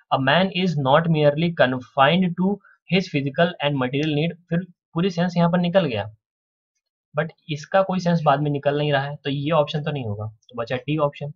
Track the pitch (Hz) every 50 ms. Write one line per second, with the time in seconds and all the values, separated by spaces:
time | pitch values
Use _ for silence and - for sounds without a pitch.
0 | _ _ 143 135 135 135 143 170 190 196 185 180 180 190 156 147 143 127 139 156
1 | 165 170 165 151 147 147 143 151 165 175 170 - 139 127 127 127 127 - _ -
2 | 135 139 165 180 190 175 175 175 180 190 208 202 - _ _ _ _ - 165 190
3 | 185 - - 143 139 143 139 170 170 180 175 - 143 143 147 135 127 123 120 139
4 | 151 156 151 147 151 175 170 - _ _ 170 175 185 - _ _ _ _ _ 165
5 | 175 196 180 165 175 180 170 175 170 170 175 180 175 175 170 196 175 147 117 101
6 | 101 107 - _ _ _ _ _ _ _ _ _ _ _ _ _ _ _ _ _
7 | _ _ - 143 156 165 - _ _ - 151 147 - - - 196 190 190 185 185
8 | 170 175 175 165 151 151 139 147 151 147 143 143 131 143 143 147 147 151 143 135
9 | 139 143 147 147 - 147 135 147 139 147 165 156 147 147 - 156 143 156 147 143
10 | 123 110 101 104 104 110 - _ _ _ - 120 117 117 131 123 - - 151 156
11 | 151 147 151 - 147 147 151